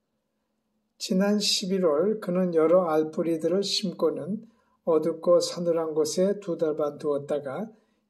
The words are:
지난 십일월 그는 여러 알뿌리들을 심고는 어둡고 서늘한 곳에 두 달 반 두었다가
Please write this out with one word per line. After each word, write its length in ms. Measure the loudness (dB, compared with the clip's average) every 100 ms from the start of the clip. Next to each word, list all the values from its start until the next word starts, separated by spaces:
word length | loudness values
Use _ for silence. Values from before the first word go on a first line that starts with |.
| _ _ _ _ _ _ _ _ _ _
지난 400 | -2 0 2 2
십일월 800 | 0 -2 -2 0 2 2 2 -2
그는 340 | -2 -2 0 2
여러 340 | 4 4 4
알뿌리들을 720 | 0 0 -2 -2 -2 0 0
심고는 840 | 0 -2 -4 0 0 0 -6 -8 -10 _ _ _
어둡고 540 | 0 2 0 -2 4 4
서늘한 560 | 4 -2 -2 0 0
곳에 460 | 0 0 2 0 0
두 180 | -6 -2
달 160 | -2
반 240 | 0 -4 -4
두었다가 720 | -4 -4 -2 -4 -4 -8 -8 -12 _ _ _